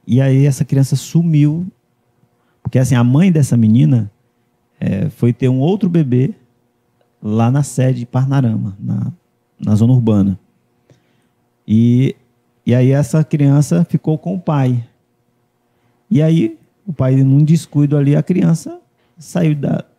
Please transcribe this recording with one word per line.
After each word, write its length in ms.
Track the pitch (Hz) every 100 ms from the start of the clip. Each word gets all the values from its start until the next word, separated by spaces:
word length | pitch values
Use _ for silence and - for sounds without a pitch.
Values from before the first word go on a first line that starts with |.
| -
E 140 | 123
aí 260 | 135 131 143
essa 200 | 131 147
criança 300 | 135 135 135
sumiu, 680 | - 165 170 151 147 160 185 _ _ _ _ _ _ _ _ _
porque, 160 | - 131
assim, 160 | 127 127
a 80 |
mãe 280 | 120 135 196
dessa 240 | 160 131 120
menina, 560 | 110 113 151 123 101 _ _ _ _ _ _ _
é, 300 | - 98 -
foi 200 | - 120
ter 160 | 120 131
um 120 | 131
outro 280 | 147 202 190
bebê 460 | 170 139 123 143 - _ _ _ _ _ _ _ _
lá 280 | 107 107 113
na 140 | 139
sede 360 | 143 - 131 123
de 60 | 120
Parnarama, 680 | 127 135 139 123 110 117 98
na, 340 | 123 - - - _ _ _ _
na 180 | - 107
zona 180 | 113
urbana. 440 | 127 113 104 98 92 _ _ _ _ _ _ _ _ _ _ _ _ -
E, 500 | 110 120 120 135 - _ _ _ _ -
e 100 | 120
aí 160 | 127
essa 320 | 139 143 156
criança 640 | 156 160 139 143 143 175 175
ficou 320 | 160 - 156
com 180 | 170 185
o 40 |
pai. 440 | 175 147 131 120 117 _ _ _ _ _ _ _ _ _ _ _ _
E 100 | 147
aí 360 | 160 165 330 - _ _ 202
o 60 |
pai, 240 | 151 131 135
num 280 | 135 139
descuido 520 | 151 165 - 147 147 147
ali, 180 | 139 147
a 60 |
criança 600 | - 180 170 165 - 349 _ _ _ _
saiu 380 | 147 - 165 147
da 300 | 135 - -